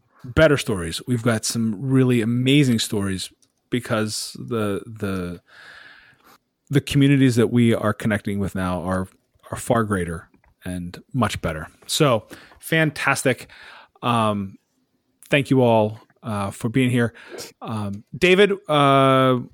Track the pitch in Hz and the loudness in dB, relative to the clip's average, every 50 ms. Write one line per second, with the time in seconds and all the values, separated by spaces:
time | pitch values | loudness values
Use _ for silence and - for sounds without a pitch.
0 | _ _ _ _ - 127 117 - 160 151 143 123 - - 110 92 85 82 82 - | _ _ _ _ -14 -6 0 2 4 4 2 0 -2 -4 -4 -4 -4 -6 -8 -10
1 | - - 123 117 113 123 113 110 - - - 117 113 113 107 90 139 131 135 131 | -6 -4 -4 -2 0 -2 -2 -2 -4 -4 -4 -2 -2 -2 -4 -4 -4 0 2 2
2 | 131 127 123 120 107 117 120 123 127 131 139 147 147 127 117 107 - - - 104 | 4 4 2 2 0 0 0 0 2 2 4 4 4 4 2 0 -2 -2 -4 -4
3 | 98 98 95 92 - - _ _ _ _ _ _ _ - - 123 - - 123 110 | -4 -4 -4 -6 -8 -12 _ _ _ _ _ _ _ -6 -6 -6 -4 -2 -2 -2
4 | 110 107 110 - - - - - 127 127 123 113 107 104 98 95 - 120 110 110 | -2 -4 -6 -8 -10 -10 -12 -14 -10 -6 -4 -4 -2 -2 -4 -6 -8 -12 -12 -8
5 | 107 98 95 92 90 87 87 85 _ _ - - - - - - - - - - | -6 -6 -4 -6 -6 -8 -10 -12 _ _ -20 -20 -20 -20 -20 -20 -20 -20 -20 -20
6 | _ _ _ _ _ _ - _ _ _ _ _ _ - 139 139 - - - 147 | _ _ _ _ _ _ -20 _ _ _ _ _ _ -2 -2 -2 -2 0 2 4
7 | 139 139 143 135 135 131 117 117 113 - 120 120 120 117 113 - - 107 101 - | 4 4 6 6 4 4 4 4 2 4 4 4 4 4 4 2 0 -2 -2 -2
8 | - 117 104 104 - 107 101 101 98 90 - 95 92 90 92 90 78 92 92 92 | -2 -2 -2 -2 -2 -4 -4 -4 -4 -4 -4 -4 -4 -4 -4 -4 -4 -4 -4 -4
9 | 92 - _ _ _ _ _ _ - - - 113 - - 127 117 110 101 104 92 | -4 -6 _ _ _ _ _ _ -14 -12 -12 -8 -2 0 0 2 2 0 0 -2
10 | 87 85 85 85 - _ _ _ _ _ _ _ - 92 90 90 87 87 - - | -2 -4 -8 -10 -12 _ _ _ _ _ _ _ -10 -10 -8 -8 -10 -12 -14 -16
11 | - _ - 131 107 101 - - - 87 80 78 73 - _ _ _ - - - | -16 _ -2 -2 -2 -2 -2 -4 -6 -6 -6 -6 -10 -14 _ _ _ -6 0 2
12 | 156 139 123 107 - - - - - - - _ - - 165 160 160 151 151 - | 2 2 2 0 -2 -8 -20 -20 -20 -20 -20 _ -6 -2 0 2 2 0 -2 -2
13 | - 139 135 - - 135 123 - - - - - - - - - - _ _ - | 0 0 0 2 2 0 0 -2 -6 -20 -20 -20 -20 -20 -20 -20 -20 _ _ -8
14 | - 123 120 117 110 107 104 101 98 98 - - _ _ _ _ _ _ _ _ | -4 -2 0 2 2 0 0 -2 -6 -8 -12 -18 _ _ _ _ _ _ _ _
15 | _ _ _ _ - - - 143 135 - 139 131 123 120 113 113 107 107 107 107 | _ _ _ _ -6 0 0 0 2 2 2 4 4 4 4 4 2 0 -2 -8
16 | - _ _ _ - 120 107 101 101 98 95 - - 117 110 135 131 123 120 123 | -18 _ _ _ -10 -8 -6 -6 -6 -6 -8 -6 -6 -4 0 0 0 2 2 0
17 | 120 113 - - - - - - - - - - - - 113 107 104 101 98 104 | 0 0 -2 -10 -20 -18 -16 -16 -16 -16 -18 -16 -12 -10 -8 -8 -8 -8 -10 -12
18 | - _ - 131 - 180 185 185 208 196 196 190 _ - 151 147 143 139 139 139 | -14 _ -6 0 2 4 4 6 4 2 2 -2 _ -2 2 2 4 4 6 6
19 | 135 135 131 131 135 131 127 123 - - | 6 6 4 4 4 4 2 0 -2 -8